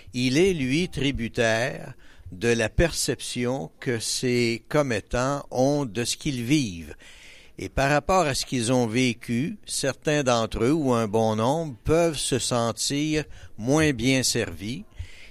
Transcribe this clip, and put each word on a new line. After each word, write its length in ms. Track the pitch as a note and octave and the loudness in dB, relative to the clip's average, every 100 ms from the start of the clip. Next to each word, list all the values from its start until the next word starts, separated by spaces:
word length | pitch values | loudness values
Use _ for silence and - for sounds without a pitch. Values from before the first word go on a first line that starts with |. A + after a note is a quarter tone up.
| - | -10
Il 240 | B2 B2+ C3+ | -2 0 4
est, 160 | G3 | 4
lui, 360 | F3 B2+ D3 F3+ | 2 0 0 0
tributaire 1040 | - C3+ A#2+ A#2 - A2+ A2 C3 D#3+ - - - - - | -2 -2 -2 -4 0 2 2 0 -6 -12 -16 -20 -20 -16
de 160 | F#2 A#2 | -4 0
la 220 | A#2 G#2+ | 2 2
perception 1000 | - E3 - - A#2+ - B2 A#2+ C3+ D#3 - | 2 2 0 -4 -4 -6 -4 -2 -4 -8 -8
que 200 | C#3 A#2 | -4 -4
ses 640 | - - B2+ B2 A#2 A#2 - | -2 -2 0 2 2 -2 0
commettants 760 | D3 C#3 G#2+ - B2 C3 C#3+ - | 0 2 -2 -2 -2 0 -2 -4
ont 340 | A#2+ C3+ D3 C3 | 0 2 2 0
de 180 | F#2+ | -2
ce 140 | - - | -4 -2
qu'ils 260 | D#3 B2+ | -4 -4
vivent. 520 | A#2 D#3 A#2 E2+ D#2 - - - - - - - | 0 2 0 -6 -12 -16 -20 -20 -20 -20 -20 -12
Et 100 | F#2+ | -6
par 220 | - C#3 | 0 2
rapport 340 | D3 - F#3+ D3+ | 2 2 2 2
à 80 | |
ce 120 | C3 - | 0 -2
qu'ils 260 | C3 A2+ | -2 2
ont 140 | B2+ A#2 | 2 2
vécu, 680 | A#2 B2+ A2+ - A#2 D#3+ G#3 - | 2 2 0 -2 -2 -2 -6 -8
certains 580 | - C#3 - - D3 | -4 -4 -2 0 0
d'entre 400 | B2+ A#2+ A2 G2+ | 2 2 2 0
eux, 80 | A#2 | 2
ou 200 | D#3+ C3+ | 2 2
un 140 | A#2 A2 | 2 2
bon 280 | A2 A2 G#2+ | 2 2 2
nombre, 400 | A2+ D#3+ D#3+ A2+ | 0 0 -4 -6
peuvent 340 | - D#3+ E3+ C#3 | 0 2 2 0
se 220 | - B2 | -2 -2
sentir 840 | - B2 A#2 A2 - C#3+ D#3 D3+ - - - - | 0 0 0 -2 -2 -2 0 -2 -4 -12 -16 -8
moins 320 | A2+ D3+ D#3 | 2 4 4
bien 320 | B2 B2+ C3 | 2 2 2
servis. 600 | A#2 A#2+ F2+ E2 G2+ D3+ G#3+ - - - - | 2 0 -2 -6 -8 -8 -12 -14 -14 -14 -18